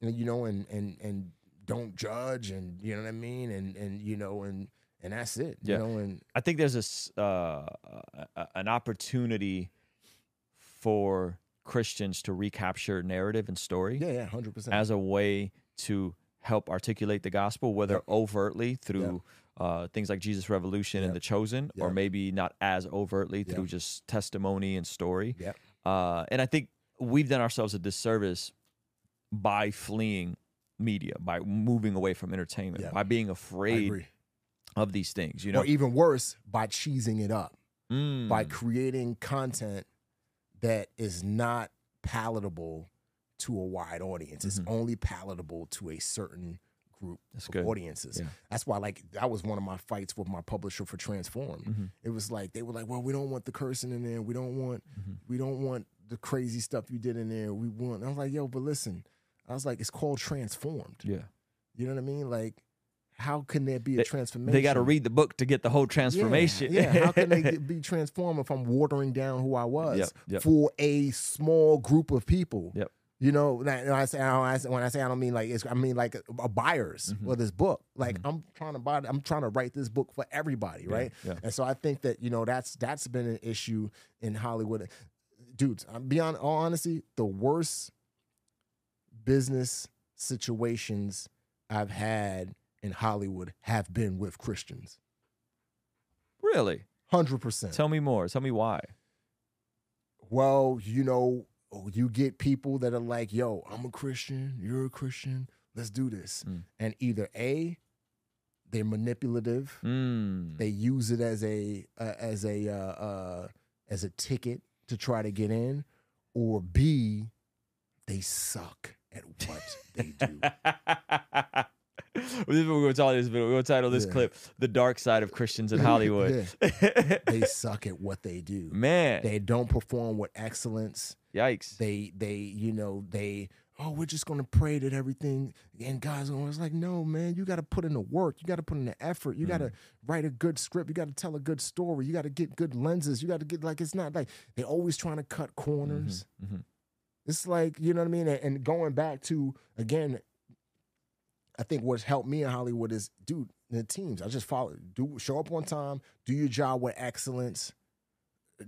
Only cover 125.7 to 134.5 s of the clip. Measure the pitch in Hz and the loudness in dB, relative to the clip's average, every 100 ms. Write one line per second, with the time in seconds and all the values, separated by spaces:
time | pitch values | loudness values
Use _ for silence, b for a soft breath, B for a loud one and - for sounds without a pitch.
125.7 | 143 120 113 107 101 95 127 90 - 202 | 6 8 8 6 4 4 2 -2 2 2
126.7 | - 202 - 151 202 - 113 107 - 113 | 6 6 6 4 4 2 2 2 0 -4
127.7 | 104 104 85 95 95 95 87 82 98 80 | -4 -4 -6 -6 -6 -6 -8 -6 -6 -2
128.7 | 92 131 175 151 101 113 107 98 120 120 | 2 4 6 6 4 2 0 2 2 2
129.7 | 123 - 120 117 107 101 - 110 - 117 | 0 0 -2 -2 -2 -4 -6 -8 -6 -4
130.7 | 110 110 - - - _ 98 127 110 - | -4 -4 -6 -10 -12 _ 0 2 0 -4
131.7 | - 107 104 104 95 104 104 101 104 113 | -4 -2 -2 -6 -6 -4 -4 -6 -4 -2
132.7 | 107 104 98 98 101 101 101 98 b b | -2 -4 -6 -6 -4 -4 -6 -8 b b
133.7 | - 156 151 160 156 - 143 127 | -10 -8 -4 -4 -4 -4 -4 2